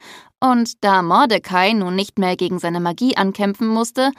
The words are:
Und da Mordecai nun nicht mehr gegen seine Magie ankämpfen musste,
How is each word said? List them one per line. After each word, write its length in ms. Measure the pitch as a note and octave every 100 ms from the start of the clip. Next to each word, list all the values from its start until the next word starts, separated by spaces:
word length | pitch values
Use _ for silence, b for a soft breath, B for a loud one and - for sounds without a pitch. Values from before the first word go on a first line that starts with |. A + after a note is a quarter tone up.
| B B B _
Und 400 | C4 B3 A3+ -
da 200 | G#3 F#3+
Mordecai 720 | E3 F#3+ C4+ G3 - F3+ F#3+
nun 220 | A3+ F3+ F#3
nicht 220 | G3+ -
mehr 180 | F#3 F3+
gegen 220 | F3+ F3+
seine 220 | E3+ F3
Magie 360 | E3+ E3 B3 -
ankämpfen 520 | G3 F#3+ G3+ G3+ A3
musste, 440 | A3 A#3 C4 C4+